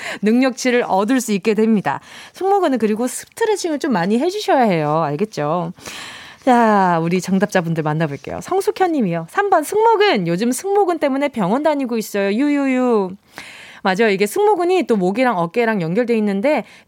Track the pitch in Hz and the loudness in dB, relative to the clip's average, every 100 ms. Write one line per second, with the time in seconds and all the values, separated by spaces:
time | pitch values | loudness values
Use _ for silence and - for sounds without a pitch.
0 | - - 202 240 262 - 254 240 160 185 | -12 -4 0 2 2 0 0 0 0 0
1 | 208 262 226 202 226 214 220 220 147 135 | 2 0 0 -2 0 2 2 2 0 -4
2 | - - - - 370 403 349 254 214 214 | -10 -20 -20 -6 0 2 2 0 0 0
3 | 247 - - - 440 403 349 294 320 208 | -4 -6 -14 -4 -2 -2 -2 -4 -2 0
4 | 175 226 320 415 403 302 233 170 147 156 | 0 0 0 -4 0 2 2 2 0 0
5 | 156 147 214 - 147 170 170 - - - | -2 -2 -4 -4 -4 -4 -6 -10 -16 -16
6 | - - - - - 240 226 208 185 170 | -16 -18 -20 -6 2 4 4 4 4 2
7 | 165 185 175 190 202 190 165 165 156 151 | 0 -2 0 -2 0 0 -2 -2 -2 -2
8 | 160 139 - 85 - 381 403 - 370 311 | -2 -4 -10 -10 -4 -2 -2 -2 -2 0
9 | 202 170 165 - 403 359 294 415 453 440 | 0 -2 -4 -4 2 0 2 2 2 4
10 | 415 262 170 175 233 254 392 403 381 330 | 2 2 0 0 0 -2 0 2 2 0
11 | 285 269 285 262 175 247 311 294 254 233 | 0 0 -2 -2 0 0 0 0 -2 -4
12 | 196 202 196 208 294 285 269 254 247 226 | -4 -2 0 0 0 2 2 2 2 2
13 | 185 190 _ - - - - - 190 185 | 0 -6 _ -20 -20 -20 -20 -6 -4 0
14 | 226 196 202 359 415 392 349 370 254 226 | 2 2 0 2 2 2 2 0 2 0
15 | 180 202 262 190 165 240 233 214 160 185 | 0 0 0 0 -2 0 0 0 0 -2
16 | 240 226 208 196 247 294 - - | 0 0 0 0 0 0 -4 -16